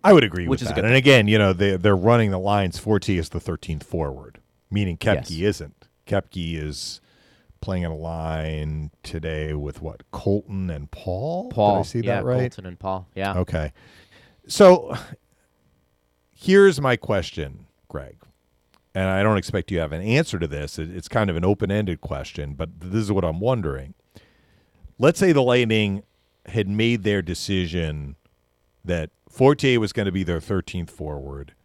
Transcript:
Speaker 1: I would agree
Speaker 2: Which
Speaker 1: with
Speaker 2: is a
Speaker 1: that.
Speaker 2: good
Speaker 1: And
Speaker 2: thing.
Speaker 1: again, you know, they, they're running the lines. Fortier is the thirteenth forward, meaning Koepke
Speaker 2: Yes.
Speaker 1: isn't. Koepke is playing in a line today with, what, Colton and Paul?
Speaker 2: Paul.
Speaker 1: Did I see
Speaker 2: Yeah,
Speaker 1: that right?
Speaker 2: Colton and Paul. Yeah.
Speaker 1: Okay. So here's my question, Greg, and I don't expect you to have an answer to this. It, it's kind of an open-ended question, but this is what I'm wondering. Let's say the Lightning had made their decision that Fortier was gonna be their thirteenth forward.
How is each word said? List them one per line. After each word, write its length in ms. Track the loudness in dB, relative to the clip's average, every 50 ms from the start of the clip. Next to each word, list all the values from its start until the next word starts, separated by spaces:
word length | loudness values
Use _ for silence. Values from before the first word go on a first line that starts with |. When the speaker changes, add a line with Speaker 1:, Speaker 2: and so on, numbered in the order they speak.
Speaker 1:
I 120 | 8 10 8
would 100 | 8 8
agree 240 | 6 0 -4 -2 -2
Speaker 2:
Which 120 | -2 -2
Speaker 1:
with 80 | -2 -4
Speaker 2:
is 20 |
a 40 | -2
Speaker 1:
that. 0 |
Speaker 2:
good 80 | 0 2
Speaker 1:
And 60 | 4
Speaker 2:
thing. 60 | 4 6
Speaker 1:
again, 300 | 8 8 8 8 8 6
you 80 | 6
know, 160 | 6 6 4
they, 240 | 4 4 2 2 2
they're 180 | 2 4 4 4
running 360 | 6 4 4 4 4 4 2
the 80 | 0 -2
lines. 400 | 0 0 0 2 0 -2 -4 -6
Fortier 420 | -2 0 0 0 2 0 -2 -2
is 80 | -2 -4
the 100 | -8 -8
thirteenth 440 | -6 -6 -10 -8 -6 -8 -8 -8 -8
forward, 560 | -8 -6 -6 -4 -6 -6 -10 -18 -20 _ -20 _ _ _ _ _ _
meaning 260 | -2 -2 -2 -2 -4
Koepke 320 | -2 0 0 0 0 -2 -8
Speaker 2:
Yes. 280 | -6 -2 -2 -2 -2
Speaker 1:
isn't. 320 | -2 -10 -18 _ _ _ _ _ _ _
Koepke 520 | -4 -4 -4 -4 _ -10 -8 -6 -6 -6 -6
is 440 | -6 -8 -10 -10 -12 -14 -14 -16 _ _ _ _ _ _ _ _ _ _ -20 _
playing 240 | -8 -6 -4 -4 -4
in 80 | -6
a 40 | -6
line 920 | -8 -8 -10 -8 -6 -6 -6 -6 -4 -6 -6 -6 -6 -6 -6 -6 -6 -8 -10 _ _ -16
today 500 | -12 -10 -8 -8 -6 -6 -6 -6 -6 -6
with, 260 | -6 -6 -8 -10 -10
what, 220 | -12 -14 -14 -14 -20 _
Colton 580 | -16 -6 -2 -2 -2 -2 -4 -6 -8 -6 -6 -6
and 200 | -8 -8 -12 -14
Paul? 580 | -16 -12 -8 -8 -6 -6 -6 -6 -8 -8 -8 -6
Speaker 2:
Paul. 240 | 0 2 4 4 4
Speaker 1:
Did 20 | 2
I 40 | -2
see 160 | -4 -6 -4
Speaker 2:
Yeah, 160 | -2 -2 -2
Speaker 1:
that 80 | -2 -2
right? 160 | -2 -2 -2
Speaker 2:
Colton 260 | -2 -4 -6 -12 -14
and 100 | -14 -14
Paul. 300 | -10 -8 -6 -6 -6 -8 _ _
Yeah. 200 | -6 -4 -2 -2
Speaker 1:
Okay. 380 | -2 -2 -2 -2 -4 -4 -6 -8 _ -20 -20 -20 -20 -20 _ _ -20 _ _ _ _ _ -10
So 480 | 6 8 10 10 10 8 4 -8 -10 -10 -10 -14 -20 _ _ _ _ _ _ _ _ _ _ _ _ _ _ _ _ _ _ _ _ _ _ _ _
here's 460 | _ 0 6 8 8 8 8 6 4
my 160 | 0 0 0
question, 720 | 0 0 -2 -2 -2 -2 -4 -8 -8 -8 -8 -10 -18 -20 _ _ _ _
Greg, 300 | _ -14 -14 -14 -14 -20 _ _ _ _ _ _ _ _ _ _ _ _ _ _ _ _
and 120 | -2 -2 0
I 140 | 0 2
don't 140 | 2 2 2 0
expect 320 | -2 -2 -4 -4 -4 -2
you 60 | -4
to 60 | -4
have 100 | -4 -4
an 100 | -6 -6
answer 380 | -2 0 0 0 0 0 -4 -6
to 80 | -4 -4
this. 280 | -4 -8 -8 -8 -8
It, 140 | -10 -10 -10
it's 160 | -10 -14 -14
kind 240 | -4 -2 -2 0 0
of 60 | -2
an 80 | 0 0
open-ended 560 | 0 0 0 -2 -2 -2 -2 -2 -2 -6 -6
question, 540 | -8 -10 -8 -8 -10 -12 -12 -10 -10 -10 -8
but 260 | -10 -10 -10 -10 -16
this 140 | -12 -6 -4 -4 -2
is 80 | 0
what 120 | -2 0 0
I'm 140 | -2 -2 -2
wondering. 560 | -2 0 0 0 -2 -4 -6 -6 -10 -14 -18 _ _ _ _ -20 _ _ _ _ _ _ _ _ _ _ _ _ -20 -20 _ 2
Let's 220 | 2 2 4 4
say 100 | 2 4
the 100 | 4 4 4
Lightning 580 | 4 4 2 2 2 2 0 0 0 -2 -6 -8 _ _ _ _ _ _ _ _
had 200 | -6 -4 -4 -2 -2
made 360 | 0 0 2 2 0 0 0
their 180 | 0 0 0
decision 960 | -2 -4 -8 -8 -4 -4 -2 -2 -2 -2 -4 -4 -4 -4 -6 -8 -10 -12 -14 _ _ _ _ _ _ _ _ _ _ _ _ _ -6
that 260 | -4 -4 -4 -4 -8 _ _ _ -20
Fortier 480 | 0 4 4 4 6 4 2 2 2 2
was 140 | 0 -2
gonna 200 | -4 -4 -4 -2
be 120 | -2 -2 -2
their 160 | -2 -4 -6
thirteenth 500 | -4 -4 -4 -4 -4 -6 -8 -10 -10 -10
forward. 640 | -12 -12 -12 -10 -10 -10 -12 -12 -14 -14 -16 -18 _ _